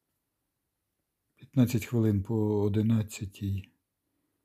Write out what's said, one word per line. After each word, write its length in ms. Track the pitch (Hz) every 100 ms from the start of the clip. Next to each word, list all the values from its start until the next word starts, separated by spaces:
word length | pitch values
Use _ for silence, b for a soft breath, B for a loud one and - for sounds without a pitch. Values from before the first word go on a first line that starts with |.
| _ _ _ _ _ _ _ _ _ _ _ _ _
П'ятнадцять 500 | _ - 131 123 117
хвилин 380 | - 120 110 101
по 400 | 98 110 107 104
одинадцятій, 1080 | 104 104 110 113 104 - 98 - 101 98 - _ _ _ _ _ _ _